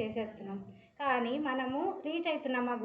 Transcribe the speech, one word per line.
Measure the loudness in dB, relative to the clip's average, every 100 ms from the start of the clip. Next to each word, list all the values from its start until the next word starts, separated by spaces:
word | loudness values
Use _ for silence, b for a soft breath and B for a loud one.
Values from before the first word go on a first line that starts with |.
చేసేస్తున్నాం. | -2 -2 -4 -4 -6 -6 -8 B B -2
కానీ | 2 4 4 0
మనము | 0 0 0 2 0 0 -2
రీచ్ | 0 0
అవుతున్నాం | 0 0 0 0
ఆ | 2